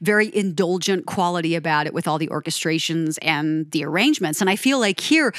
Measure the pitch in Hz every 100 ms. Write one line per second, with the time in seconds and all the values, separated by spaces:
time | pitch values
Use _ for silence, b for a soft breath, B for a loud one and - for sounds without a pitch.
0 | 170 208 214 214 196 160 175 185 202 190
1 | - - 175 175 160 170 160 151 151 -
2 | 170 151 160 151 - - 160 160 - 165
3 | 160 151 160 151 156 156 151 156 143 170
4 | 262 294 170 156 190 190 262 269 208 -
5 | - 311 269